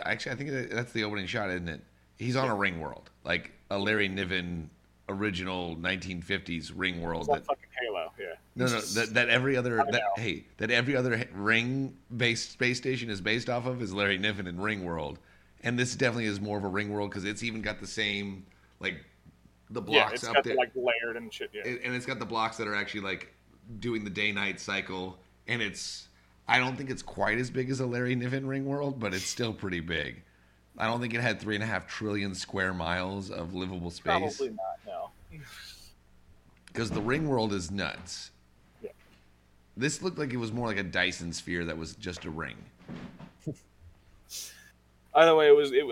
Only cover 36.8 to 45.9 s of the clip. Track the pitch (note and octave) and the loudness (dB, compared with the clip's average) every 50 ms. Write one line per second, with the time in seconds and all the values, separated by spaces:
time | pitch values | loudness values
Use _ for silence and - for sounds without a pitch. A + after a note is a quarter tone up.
36.8 | A#2 G2 - A2+ G#2 A#2 C3+ D#3 D#3+ D3 C3+ A#2+ A2 G#2+ G2+ F#2+ E2+ E2 G2 G2+ | -2 0 0 0 0 2 2 2 2 2 4 4 4 2 2 0 -2 -2 -2 -2
37.8 | F2 C#2 G1+ - - - - - - - - - - _ _ - - - - - | -2 -2 -4 -6 -10 -12 -12 -12 -12 -14 -18 -20 -20 _ _ -20 -20 -20 -18 -14
38.8 | - - - - - - - - - - - _ _ _ - - _ _ - G#2 | -14 -14 -14 -16 -20 -20 -20 -20 -20 -20 -20 _ _ _ -20 -20 _ _ -6 -2
39.8 | B2 D3+ D#3 - F#3 F#3 C#3+ D3 D3+ C3 B2 B2 A#2 G#2+ G#2+ B2 A#2+ A2+ G2+ G2+ | 0 0 0 -2 -4 -4 -2 -2 -4 -2 -2 -2 -2 -2 -2 -2 -2 0 0 0
40.8 | F#2+ E2+ - F#2 F2+ F#2 F2 - E2+ E2+ D#2+ - - - F2 F2 E2+ E2 D#2+ E2 | -2 0 2 2 2 2 2 -2 -4 -6 -6 -6 -4 -2 -2 -2 -2 -2 -4 -4
41.8 | D#2+ D#2 - - - F2+ F2 - - E2 D2+ D#2+ D#2+ B1+ G#1+ - - - - - | -6 -8 -10 -8 -8 -8 -8 -6 -6 -8 -6 -4 -6 -6 -8 -10 -16 -20 -20 -20
42.8 | - - - - - - - - - - - - - D#3 C3+ - - - - - | -16 -14 -12 -12 -12 -14 -14 -16 -18 -20 -20 -12 -8 -8 -8 -8 -10 -20 -20 -20
43.8 | - - - - - - - - - - - - - - - - - - - _ | -20 -20 -20 -20 -20 -20 -20 -20 -18 -14 -12 -12 -12 -12 -14 -18 -20 -20 -20 _
44.8 | _ _ _ _ - - - D3+ E3 E3 D#3+ D#3 D3+ D3 C#3+ D3 D3 C#3 B2 B2+ | _ _ _ _ -6 4 8 10 10 12 10 10 12 12 12 12 10 8 4 4
45.8 | D3 B2 | 4 8